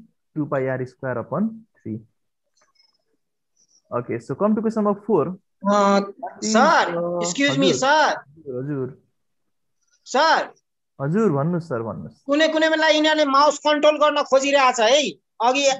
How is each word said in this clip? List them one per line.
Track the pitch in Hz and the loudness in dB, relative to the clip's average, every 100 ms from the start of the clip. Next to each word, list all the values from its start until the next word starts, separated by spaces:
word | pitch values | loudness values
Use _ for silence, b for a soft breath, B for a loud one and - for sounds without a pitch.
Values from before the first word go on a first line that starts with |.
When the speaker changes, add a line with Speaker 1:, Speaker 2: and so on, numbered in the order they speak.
| - _ _ | -14 _ _
Speaker 1:
two | 151 147 | -8 -4
pi | 139 131 | -4 -2
R | 127 | -4
square | 127 - 131 120 | -8 -10 -8 -8
upon | 110 139 220 | -6 -4 -4
three। | 220 - _ 113 107 - _ _ _ _ _ _ _ _ _ _ _ _ _ _ _ _ _ _ 120 | -6 -18 _ -12 -12 -14 _ _ _ _ _ _ _ _ _ _ _ _ _ _ _ _ _ _ -8
Okay, | 123 131 | -6 -8
so | - 135 | -8 -2
come | 208 | 0
to | 220 | 0
question | 214 220 | -2 -2
number | 208 202 - | -2 -2 0
four। | 190 170 185 _ _ 196 | 0 0 -6 _ _ 0
Speaker 2:
Uh, | 208 202 202 196 - 180 - | 2 4 2 0 -8 -16 -10
sir, | - 220 294 302 185 170 | 0 4 4 4 2 -2
Speaker 1:
Uh, | 175 175 | -4 -4
Speaker 2:
excuse | 175 180 285 262 | -4 -2 0 2
me, | 277 | 2
Speaker 1:
हजुर। | |
Speaker 2:
सर। | 139 262 311 262 160 - 147 139 123 | 2 2 2 2 -2 -10 -18 -12 -8
Speaker 1:
Hazur। | 139 143 131 - _ _ _ _ _ _ _ _ _ _ | -6 -6 -8 -10 _ _ _ _ _ _ _ _ _ _
Speaker 2:
Sir। | - 254 311 240 - - _ _ _ - | -4 2 2 2 -2 -12 _ _ _ -10
Speaker 1:
Hazur, | 139 196 220 | -4 0 0
भन्नुहोस् | 139 156 175 | 0 -2 -4
sir, | 165 120 | -6 -6
भन्नुहोस्। | 113 85 - - - | -6 -10 -14 -14 -4
Speaker 2:
कुनै | 294 320 | 0 0
कुनै | 311 320 | 0 0
बेला | 320 311 | 2 2
यिनीहरूले | 302 311 311 | 2 2 2
mouse | 285 269 294 294 | 2 4 2 2
control | 302 302 302 294 | 0 2 2 2
गर्न | 294 294 | 2 0
खोजिरहेछ | 285 269 277 277 254 240 | 0 0 2 2 2 2
है। | 220 285 247 - _ - 233 | 2 2 0 -8 _ -2 0
अघि | 269 277 269 | 2 0 0